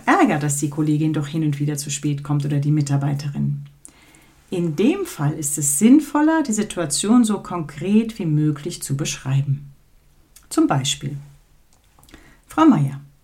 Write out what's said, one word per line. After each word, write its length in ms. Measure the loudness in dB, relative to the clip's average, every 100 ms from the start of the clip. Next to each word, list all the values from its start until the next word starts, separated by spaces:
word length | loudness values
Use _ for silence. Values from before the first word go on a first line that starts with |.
| 0
ärgert, 380 | 4 4 2
dass 140 | -2 -2
die 120 | -2
Kollegin 420 | -2 0 2 0
doch 140 | -2 -2
hin 160 | -2
und 160 | -2 0
wieder 180 | -2 -4
zu 140 | -6
spät 320 | -6 -4 -4
kommt 220 | -2 -2
oder 160 | -2 0
die 100 | 2
Mitarbeiterin? 960 | 2 2 0 0 -2 -6 -4 -4 -4 -8 _ -20 _ _ -20 _ _ -8
In 280 | -4 -2 2
dem 280 | 2 2
Fall 280 | -4 -4 -2
ist 260 | -2 -4 -4
es 220 | -2 4
sinnvoller, 640 | 6 6 4 2 2 2
die 80 | 0
Situation 720 | -2 -2 -4 -4 -2 4 4
so 160 | 4 0
konkret 800 | -4 -8 -8 -6 2 2 2 -2
wie 60 | 0
möglich 540 | 2 2 -2 -6 -8
zu 160 | -6 -4
beschreiben. 760 | -6 -6 -2 0 0 -4 -6 -20 _ _ _ _ _ -20 -6
Zum 180 | 0 2
Beispiel: 480 | 0 -2 -6 -8 -10 -14 -20 _ _ _ _ _ _ _ -20 -20 _ -6
"Frau 180 | 2
Meier, 360 | 4 4 0 -4 -16 _